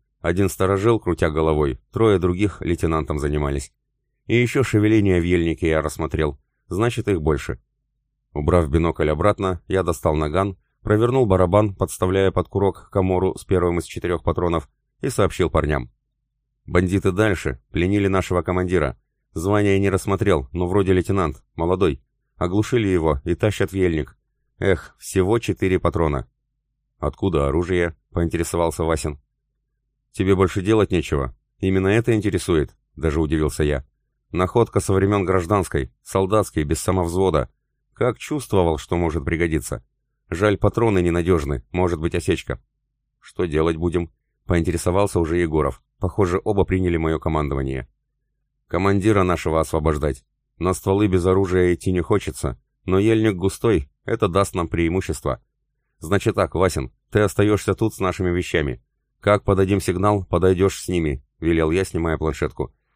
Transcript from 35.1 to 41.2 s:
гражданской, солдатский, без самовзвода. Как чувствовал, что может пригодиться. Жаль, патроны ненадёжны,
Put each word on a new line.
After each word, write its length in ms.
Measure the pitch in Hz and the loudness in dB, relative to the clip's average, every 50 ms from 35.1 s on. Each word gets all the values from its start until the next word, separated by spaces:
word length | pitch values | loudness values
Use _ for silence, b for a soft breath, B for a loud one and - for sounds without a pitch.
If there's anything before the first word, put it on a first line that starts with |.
| 104 101 95 | 2 0 0
гражданской, 680 | 85 95 95 85 82 104 101 90 - - 80 65 - _ _ _ | 2 0 0 0 0 0 0 0 -2 -2 -4 -4 -6 _ _ _
солдатский, 600 | - - 95 98 92 104 107 101 - - - 78 | -4 -2 -2 0 2 2 0 0 0 -2 -4 -2
без 160 | 73 80 - | -2 -2 -4
самовзвода. 680 | - - 92 95 87 85 82 92 98 92 80 73 64 - _ _ _ _ _ _ _ _ _ | -2 -2 0 0 0 -2 0 0 0 2 2 0 -2 -2 _ _ _ _ _ _ _ _ _
Как 240 | - 113 123 110 - | -2 -2 -2 -2 -4
чувствовал, 580 | - - 151 147 - - - 98 87 82 80 | -8 -6 -6 -6 -4 -2 0 2 2 2 0
что 200 | 69 - - 90 | -2 -4 -4 -2
может 280 | 87 87 80 76 80 69 | -2 -2 0 -2 -4 -4
пригодиться. 580 | 71 82 78 85 85 78 73 - - - 55 - _ _ _ _ _ _ _ _ - | -4 -4 -2 -2 0 -2 -2 -4 -6 -10 -10 -12 _ _ _ _ _ _ _ _ -10
Жаль, 300 | 85 85 101 107 101 92 | -4 0 0 0 0 2
патроны 420 | - 104 - - 120 113 101 92 | 0 0 2 2 2 2 2 2
ненадёжны, 640 | 87 87 82 85 | 2 2 0 0